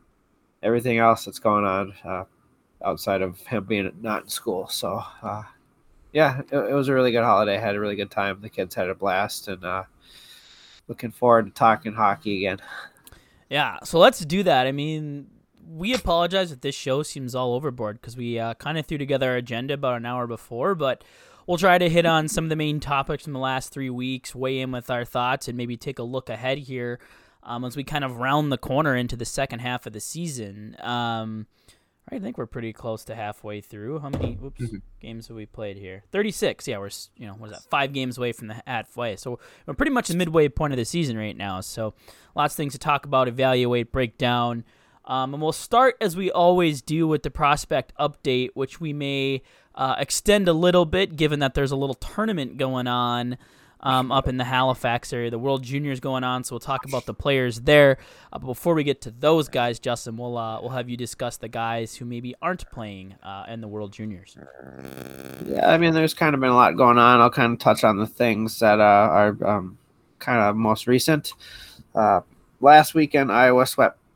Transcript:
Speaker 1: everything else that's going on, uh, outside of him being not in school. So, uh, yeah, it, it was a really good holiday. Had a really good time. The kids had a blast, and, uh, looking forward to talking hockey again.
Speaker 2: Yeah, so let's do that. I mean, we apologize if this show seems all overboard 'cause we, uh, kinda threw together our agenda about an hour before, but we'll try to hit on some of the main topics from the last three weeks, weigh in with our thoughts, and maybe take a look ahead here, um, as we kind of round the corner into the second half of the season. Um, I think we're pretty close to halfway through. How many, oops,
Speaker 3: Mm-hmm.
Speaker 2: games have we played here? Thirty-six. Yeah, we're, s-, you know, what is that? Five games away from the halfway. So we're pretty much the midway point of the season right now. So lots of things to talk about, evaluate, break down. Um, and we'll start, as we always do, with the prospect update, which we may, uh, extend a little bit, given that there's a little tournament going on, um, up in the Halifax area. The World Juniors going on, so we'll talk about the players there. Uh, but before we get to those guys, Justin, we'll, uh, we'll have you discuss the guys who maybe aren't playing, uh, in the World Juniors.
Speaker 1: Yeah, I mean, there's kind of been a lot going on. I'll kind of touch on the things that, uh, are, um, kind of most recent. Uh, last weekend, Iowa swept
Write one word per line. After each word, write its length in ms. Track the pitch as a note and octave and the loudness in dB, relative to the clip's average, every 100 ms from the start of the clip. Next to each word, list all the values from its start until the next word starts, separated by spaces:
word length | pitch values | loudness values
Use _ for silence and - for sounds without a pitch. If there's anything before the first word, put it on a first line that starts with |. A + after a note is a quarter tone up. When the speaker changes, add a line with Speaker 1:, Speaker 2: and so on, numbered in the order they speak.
| _ _ _ _ _ _ | _ _ _ _ _ _
Speaker 1:
everything 360 | G#2+ A#2+ B2 A#2 | -2 0 0 4
else 260 | A2+ A2+ | 4 4
that's 160 | G2 - | -2 -4
going 240 | A2 G#2 | 0 2
on, 280 | G2+ F#2+ G2 F#2 | 2 -2 -4 -10
uh, 180 | F2 F#2 F#2+ _ _ _ _ - | -10 -10 -10 _ _ _ _ -8
outside 380 | G2 D#2+ G#2 G2 | -6 -4 -2 -2
of 180 | F#2 F#2 | -2 -8
him 240 | - A2 | -8 -6
being 260 | G2 G2+ F#2+ F#2 | -2 -4 -4 -6
not 220 | A2+ G#2+ | -6 -6
in 60 | - | -8
school. 400 | - A#2 F#2 F#2 | -8 -6 -6 -6
So, 340 | - F#2+ G#2+ - - | -6 -6 -6 -10 -12
uh, 220 | G#2 G#2 G#2+ _ _ _ _ _ _ | -10 -10 -12 _ _ _ _ _ _
yeah, 300 | D3 C#3+ C3 - | 2 2 0 -4
it, 40 | C#3 | -4
it 180 | G#2 | 0
was 120 | C#3+ C3+ | 0 2
a 80 | |
really 160 | C3 B2+ | 2 4
good 140 | A#2 | 4
holiday. 340 | A#2 G2 G#2 G2 | 4 4 4 0
Had 160 | A2 | -2
a 60 | G#2 | -2
really 160 | G#2 G2+ | -4 -4
good 160 | G2 | -6
time. 280 | G#2 G2 F#2+ | -4 -4 -4
The 80 | G#2+ | -8
kids 280 | - F#2 - | -8 -6 -4
had 120 | F#2 | -4
a 60 | |
blast, 540 | F#2+ G2 F#2 G#2 - G#2 | -4 -2 0 -2 -6 -12
and, 160 | F#2 | -10
uh, 180 | F2+ F#2+ F#2 _ _ - - - - - - - - | -8 -8 -10 _ _ -20 -20 -20 -20 -20 -20 -20 -16
looking 240 | - A#2 | -12 -12
forward 360 | - B2 A#2 G2 | 0 4 6 4
to 40 | |
talking 440 | - A#2 G#2+ A2 | 2 4 4 -2
hockey 520 | A2 G#2 G2+ G#2 F#2+ F#2+ | 0 0 0 -4 -4 -4
again. 140 | G2 - - - _ - - _ _ - | -6 -10 -18 -18 _ -20 -20 _ _ -6
Speaker 2:
Yeah, 300 | C#3 B2+ - | -2 -2 -6
so 160 | - E3 | -2 6
let's 260 | A#3 A#3+ | 6 6
do 200 | D3+ F#3+ | -2 0
that. 240 | F#3 C3 C3 | 2 2 2
I 40 | |
mean, 540 | C#3+ D3+ D#3 D3 C#3+ - _ _ _ E3 | -2 -4 -6 -6 -10 -14 _ _ _ -18
we 240 | D#3+ G3+ | -8 -2
apologize 600 | B3+ - E3+ F3 F#3+ F3 | -2 0 0 2 0 -2
if 80 | C3 | -6
this 160 | C#3+ - | -8 -6
show 260 | C#3 C#3 | -2 -2
seems 320 | D3+ C#3+ B2 | -4 -8 -8
all 200 | B2+ B2 | -4 -2
overboard 460 | B2 D3+ B2 G#2+ A2 | -2 -4 -6 -8 -8
'cause 160 | A2+ B2 | -14 -10
we, 220 | A#2+ A#2 | -6 -4
uh, 160 | A2+ | -6
kinda 260 | - D3 D#3+ | -6 -6 -6
threw 140 | - D3 | -6 -6
together 320 | C#3 C3+ C3 | -2 0 0
our 60 | B2 | -2
agenda 360 | B2 A#2 C3+ | -4 -6 -4
about 220 | C#3 C3+ A#2+ | -4 -2 -2
an 100 | A#2+ | -4
hour 220 | B2+ A#2+ | -6 -6
before, 480 | A2+ - A#2 F3 F3 | -8 -10 -4 -2 0
but 260 | C3+ A#2 _ _ - - - | -2 -2 _ _ -20 -12 -4
we'll 100 | E3+ | 2
try 200 | F#3 F3+ | 6 6
to 100 | F3 | 6
hit 180 | E3+ E3 | 4 4
on 220 | D#3+ D#3 | 2 0
some 160 | - | -2
of 60 | D#3+ | -2
the 40 | |
main 240 | D#3 D3+ D3 | -2 -2 -2
topics 460 | C#3+ C#3 C#3 D3 | -2 -2 -2 -6
from 80 | D3+ | -8
the 80 | C3 | -6
last 320 | C3 C3 - | -4 -4 -6
three 180 | C#3 C3 | -8 -8
weeks, 460 | B2 B2+ B2+ - B2 | -6 -6 -6 -10 -6
weigh 240 | C3 C3 | -4 -2
in 100 | B2+ | -4
with 180 | B2 - | -6 -4
our 160 | B2 | -6
thoughts, 440 | A#2 B2+ B2 C3+ - | -4 -2 -2 -2 -4
and 100 | A#2+ | -8
maybe 180 | A#2+ A#2 | -8 -8
take 220 | C#3+ C3 | -10 -8
a 60 | |
look 260 | A#2+ B2+ - | -8 -8 -8
ahead 280 | A2 C3 C#3+ | -6 -4 -4
here, 420 | C3 B2+ A#2+ A#2+ - - _ _ | -6 -8 -8 -8 -14 -20 _ _
um, 220 | - A#2+ | -12 -8
as 100 | B2 | -8
we 80 | D3 | -8
kind 220 | C3+ D3 | -6 -4
of 140 | C3 A#2+ | -4 -2
round 340 | B2+ D3+ D3 | 0 2 0
the 60 | B2+ | -2
corner 360 | - C3+ D#3 | -2 0 2
into 220 | B2 B2 A#2+ | 0 -2 -6
the 80 | |
second 360 | A2+ - C3+ A#2+ | -6 -4 -6 -6
half 260 | B2 B2 A#2 | -6 -6 -8
of 80 | |
the 60 | G#2+ | -12
season. 760 | - D#3 E3+ B2+ G2+ G#2 G#2+ - | -12 -8 -8 -8 -12 -12 -16 -10
Um, 640 | A#2+ A#2+ A#2 A2+ A2 A2 G#2+ _ _ _ _ _ - | -6 -4 -2 -4 -6 -8 -12 _ _ _ _ _ -14
I 60 | C4 | -10
think 180 | G3+ - | -10 -10
we're 80 | |
pretty 300 | A#2 B2 A2+ | -10 -10 -10
close 280 | - A#2 A2 - | -10 -10 -10 -10
to 80 | |
halfway 480 | A2+ G#2 - G#2+ G#2 | -10 -10 -10 -12 -14
through. 380 | - G#2+ A2+ D#3 | -14 -14 -10 -10
How 100 | C#3 | -8
many, 280 | C3+ B2+ A#2 | -6 -6 -6
oops, 160 | C3+ - | -12 -10
Speaker 3:
Mm-hmm. 160 | A#2+ G2+ - - | -10 -10 -16 -20
Speaker 2:
games 280 | A#2 A2+ A2 | -16 -16 -16
have 80 | A2+ | -16
we 80 | G#2+ | -16
played 320 | - G#2 G2 | -12 -12 -12
here? 240 | F#2+ F#2 - | -14 -16 -8
Thirty-six. 560 | F#3+ G#3+ - E3+ - C#3+ | -4 -4 -2 -4 -4 -8
Yeah, 80 | G2+ | -8
we're, 100 | G2+ | -10
s-, 220 | - - - | -14 -18 -18
you 100 | A2 | -18
know, 60 | |
what 180 | G2+ A2 | -16 -18
is 60 | - | -18
that? 140 | - | -4
Five 240 | D3 C#3 | -2 -2
games 240 | C#3 B2+ B2 | -4 -6 -4
away 140 | B2 | -6
from 160 | - G#2+ | -6 -12
the 140 | A2+ - | -12 -8
halfway. 500 | A#2 - - A#2 F#2+ | -8 -8 -8 -8 -8
So 220 | B2+ A#2+ - - | -10 -12 -14 -18
we're 80 | - | -8
pretty 200 | C#3 D4+ | -2 0
much 160 | C4 - | 0 -2
the 80 | F3 | -2
midway 320 | E3+ D#3+ D3 | 2 4 2
point 240 | - D3+ | 0 -2
of 20 | B2 | -2
the 80 | |
season 320 | A2+ E3+ C#3+ A2 | -4 -2 -2 -4
right 200 | G#2+ - | -8 -8
now. 260 | G2 F#2 | -8 -8
So 320 | - A#2 A2 - - - _ - | -8 -8 -8 -10 -20 -20 _ -2
lots 160 | D3 | -2
of 40 | - | -2
things 180 | C#3+ | -8
to 40 | - | -4
talk 280 | D#3+ C#3+ C#3+ | -2 -2 2
about, 200 | C3 B2+ | 2 2
evaluate, 640 | B2 C3 B2+ B2 A#2+ A#2 | 2 2 2 2 0 -2
break 280 | C3 A#2+ - | -2 -2 -2
down. 460 | B2 A#2+ A#2+ A#2 - _ _ _ - | 0 2 0 -4 -10 _ _ _ -6
Um, 260 | C3 C3 | -4 -2
and 100 | C#3+ | -2
we'll 100 | D#3 | -4
start, 440 | - - A#3+ C4 - | -4 2 4 4 2
as 160 | G#3 | -2
we 160 | E3+ F#3 | -2 -2
always 520 | - F3 F3+ E3 C#3+ | 4 6 6 4 0
do, 260 | - D#3+ D#3+ | -2 0 2
with 140 | D3+ | 0
the 80 | C#3 | -2
prospect 640 | - D3 D3 - D3 - - | 0 2 2 0 -4 -4 -4
update, 520 | D3 - C#3+ B2+ B2+ | -4 -2 -2 0 -2
which 300 | C3+ C3+ - | -4 -8 -6
we 100 | D#3+ | -8
may, 500 | D3 C#3 C#3 C3+ C3 - _ _ | -6 -4 -2 -2 -4 -8 _ _
uh, 220 | - C3+ - | -4 -2 -2
extend 480 | C#3 - G#3 G#3 F3+ | -4 -2 2 4 4
a 60 | |
little 320 | D#3+ F3+ F3+ | 4 4 4
bit, 320 | D#3+ F#3 G3 D3+ | 4 0 -2 0
given 240 | D3+ D3 | 0 2
that 140 | C3+ | 0
there's 180 | C#3+ C#3 | 0 0
a 40 | C#3 | -2
little 180 | C#3 | -4
tournament 640 | B2+ - - A3 F3+ C3 B2+ | -6 -8 -4 -2 -4 -6 -4
going 280 | C3 B2+ B2 | -4 -2 -2
on, 520 | B2 A#2+ A#2+ B2 B2 - _ _ _ | 0 0 -2 -4 -8 -14 _ _ _
um, 300 | C3+ C3 B2+ | 0 0 2
up 160 | C3+ C3 | 0 0
in 80 | B2+ | -2
the 80 | |
Halifax 640 | B2 B2+ C3 B2 B2 A#2+ - | 0 0 0 0 -2 -2 -4
area. 200 | A#2+ A#2+ | -6 -4
The 80 | A#2 | -4
World 240 | C3+ C3+ | -2 -2
Juniors 380 | B2 C#3+ D3 B2+ | -4 -6 -4 -6
going 220 | C#3 C3 | -4 -4
on, 220 | B2+ B2+ | -2 -4
so 80 | - | -6
we'll 60 | A#2 | -8
talk 240 | D3 C3+ | -6 -6
about 220 | C3+ C3 - | -4 -6 -6
the 80 | |
players 480 | - C#3+ C3+ B2 A#2 | -4 0 0 0 -2
there. 340 | C3 D3 C#3 C3 - - - | 6 8 8 4 -4 -20 -16
Uh, 80 | - | -12
but 80 | B2+ | -10
before 280 | A#2+ E3+ | -2 0
we 100 | D#3+ | 2
get 160 | C#3+ B2+ | 0 -4
to 100 | A#2+ | -8
those 380 | A#2+ D3 D#3+ C#3+ | 0 4 4 2
guys, 300 | C3 A#2+ A#2+ | 0 -2 -2
Justin, 400 | B2 A#2 A#2+ A2+ | -4 -4 -6 -10
we'll, 180 | A#2+ A#2+ | -8 -6
uh, 240 | A2+ A2 | -6 -6
we'll 100 | A#2+ | -6
have 200 | C3 B2 | -6 -6
you 80 | A#2+ | -8
discuss 400 | A#2 - A#2+ - | -8 -6 -8 -8
the 100 | A2+ | -8
guys 480 | A#2 A2+ A#2 A2+ - | -4 -4 -4 -6 -10
who 80 | |
maybe 300 | A#2+ A#2+ B2 - | -10 -10 -10 -6
aren't 280 | E3+ F3+ - | -6 -6 -10
playing, 440 | B2+ G#2+ F#2+ F#2+ F#2+ | -12 -12 -12 -16 -18
uh, 240 | F#2+ G2 G2 | -16 -14 -12
in 140 | A2+ | -12
the 60 | A2 | -10
World 220 | G#2+ G2+ | -10 -10
Juniors. 460 | G#2+ G#2+ F#2 G2+ - C2+ C2+ C2 C2 C2+ C2 C2 C2+ C2 C2 B1+ | -10 -10 -12 -16 -20 -20 -20 -20 -16 -16 -14 -14 -14 -14 -10 -4
Speaker 1:
Yeah, 200 | - - | 2 4
I 120 | E3 | 6
mean, 160 | E3+ | 4
there's 180 | D#3+ D#3+ | 4 2
kind 220 | - D#3 | 2 2
of 80 | C#3 | 2
been 80 | C3 | 4
a 40 | |
lot 220 | B2 G2+ F2 | 6 6 8
going 220 | B2 A#2+ | 6 8
on. 220 | A#2+ A#2+ | 8 8
I'll 100 | A#2+ | 6
kind 240 | C3 A#2 | 4 2
of 40 | A#2 | 4
touch 240 | A#2 G2+ | 2 4
on 140 | A2 G2+ | 4 4
the 100 | A2 | 0
things 520 | - A#2+ G#2+ A2 - | 0 0 0 -4 2
that, 220 | A2 G#2+ | 4 8
uh, 20 | |
are, 540 | G#2 G2+ G#2+ F#2 G#2 - - | 8 8 8 6 4 2 0
um, 320 | G#2 F#2 G#2 _ _ _ - | 0 -4 -14 _ _ _ -10
kind 220 | - A#2 | 0 2
of 160 | G#2 G#2+ | 4 4
most 300 | A2 G#2+ B2 | 2 2 2
recent. 460 | B2+ - D3+ - - - - - - - | 2 4 0 -2 -14 -20 -20 -20 -20 -6
Uh, 260 | - G#2 F#2+ - _ _ _ | 2 4 4 0 _ _ _
last 320 | C3+ D3+ D3+ | 10 10 8
weekend, 400 | D#3+ D3 C#3+ C3 | 2 2 2 2
Iowa 320 | A2+ B2+ B2 | 6 6 6
swept 340 | B2+ - A2+ - _ | 4 4 2 0 _